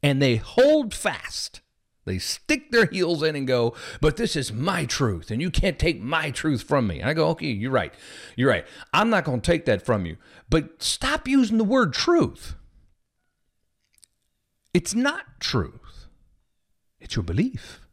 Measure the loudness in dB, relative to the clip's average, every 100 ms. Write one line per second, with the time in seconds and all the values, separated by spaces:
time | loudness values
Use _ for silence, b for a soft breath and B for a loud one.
0 | 2 2 2 2 0 4 6 6 2 -4
1 | -4 -6 -10 -10 -12 -14 _ _ _ _
2 | -8 -6 -6 -10 -4 -4 0 2 2 2
3 | -2 0 0 -2 0 2 2 B B B
4 | 0 2 -2 -2 -4 -4 -2 -2 -4 0
5 | 0 -2 -6 -4 0 2 2 2 0 0
6 | -2 -2 -2 -4 0 -2 0 0 2 -2
7 | -2 0 0 0 -4 -4 0 0 0 -10
8 | B B B 0 2 2 -2 B B 0
9 | 2 2 0 -2 0 0 2 0 2 -2
10 | -2 -8 B B B 0 0 -8 -6 -4
11 | -2 -2 2 2 4 2 4 4 2 2
12 | 2 4 2 -2 -14 -14 -16 _ _ _
13 | _ _ _ _ _ _ _ _ _ _
14 | -20 _ _ _ _ _ _ -2 0 -2
15 | -2 -2 -12 -10 -4 -2 -4 -10 -20 -20
16 | -20 _ _ _ _ _ _ _ _ _
17 | -8 -6 -4 -2 -2 -4 -14 -20 -20